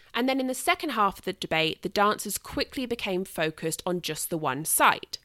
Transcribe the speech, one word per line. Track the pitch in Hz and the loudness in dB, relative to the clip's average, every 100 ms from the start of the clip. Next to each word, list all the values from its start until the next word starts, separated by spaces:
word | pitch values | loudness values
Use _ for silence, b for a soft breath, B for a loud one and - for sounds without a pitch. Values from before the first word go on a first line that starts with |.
| B | B
and | - 254 | -2 0
then | 269 | 0
in | 262 | -2
the | |
second | 254 - 359 320 | 0 0 0 0
half | 226 202 - | 2 2 2
of | - | -6
the | |
debate, | 180 170 160 160 - | -6 -2 2 2 0
the | - | -2
dancers | 208 208 208 208 - | 2 4 2 -2 -8
quickly | - 285 - - 247 | -6 -6 -4 -4 -6
became | 233 214 180 190 | -4 -2 -2 -2
focused | - 160 - 165 - 180 | -2 -2 -2 -4 -4 -2
on | 180 | -2
just | 160 151 - | -4 -6 -4
the | 165 | -2
one | 147 131 165 | 0 -2 0
site. | - 269 - - - | 4 6 4 -2 -14